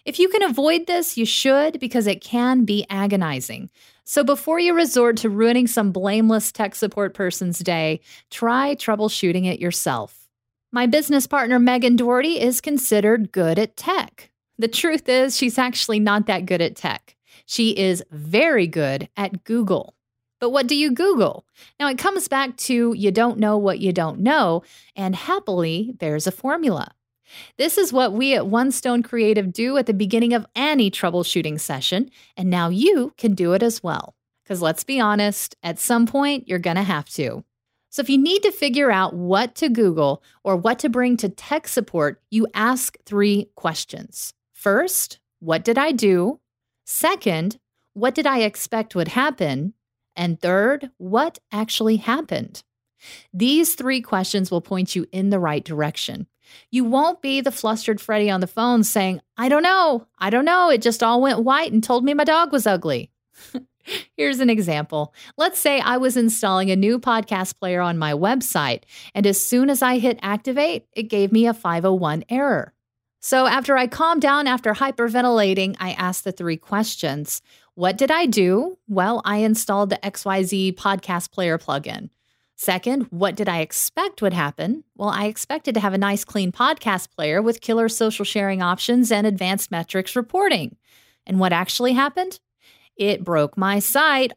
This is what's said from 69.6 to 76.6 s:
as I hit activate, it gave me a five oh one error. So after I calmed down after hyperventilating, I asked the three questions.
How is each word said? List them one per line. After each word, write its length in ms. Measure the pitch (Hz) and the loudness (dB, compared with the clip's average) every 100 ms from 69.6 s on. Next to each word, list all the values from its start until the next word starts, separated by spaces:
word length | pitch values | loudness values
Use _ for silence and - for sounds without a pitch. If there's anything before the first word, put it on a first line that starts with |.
| 269 | 2
as 100 | 269 | 2
I 180 | 254 254 | 2 2
hit 200 | 240 240 | 0 -2
activate, 640 | 196 214 269 262 311 339 - | -4 -4 -2 0 0 -2 -8
it 120 | - | -10
gave 260 | 226 202 196 | -4 0 2
me 160 | 220 233 | 4 2
a 80 | |
five 300 | 226 175 170 | 0 -2 0
oh 100 | 185 | 2
one 300 | 185 160 160 - | 2 0 -4 -4
error. 460 | 247 277 165 - _ _ _ _ _ | -2 0 -2 -4 _ _ _ _ _
So 260 | - 262 254 | 0 2 4
after 300 | 269 262 262 | 2 2 2
I 100 | 247 | 0
calmed 360 | - 330 330 | 0 0 2
down 260 | 277 294 285 | 2 2 0
after 260 | 254 220 | 0 -2
hyperventilating, 1000 | 208 269 - 233 247 247 226 196 190 190 190 | -2 -2 -2 -2 0 2 2 2 0 -2 -4
I 140 | 185 | -8
asked 320 | - 185 180 | -4 -4 -4
the 80 | 190 | -8
three 240 | 180 170 | -6 -6
questions. 880 | 160 | -6